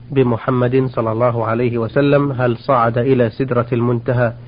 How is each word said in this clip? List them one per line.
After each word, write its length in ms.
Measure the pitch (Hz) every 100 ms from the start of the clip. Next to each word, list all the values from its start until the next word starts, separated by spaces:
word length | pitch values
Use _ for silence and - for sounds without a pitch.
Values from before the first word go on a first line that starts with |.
| -
بمحمد 720 | 135 123 113 - 127 123 131 131
صلى 260 | 127 113
الله 340 | 110 123 117 110
عليه 320 | 117 123 117
وسلم، 540 | 113 143 143 143 143
هل 260 | 123 127 113
صعد 400 | - 127 117 120
إلى 320 | 127 127 113
سدرة 380 | - 131 120 120
المنتهى 640 | 120 120 120 120 123 117 117